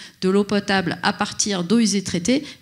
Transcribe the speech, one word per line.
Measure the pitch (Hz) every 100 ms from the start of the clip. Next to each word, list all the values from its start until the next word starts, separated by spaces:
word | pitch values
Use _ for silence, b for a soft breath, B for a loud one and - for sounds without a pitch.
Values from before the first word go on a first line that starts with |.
| B B
de | 185
l'eau | 196
potable | 202 202 196 196 175 -
à | 196
partir | - 208 - 214 190
d'eau | 170 233
usée | 220 196
traitée, | 185 180 175 269 - B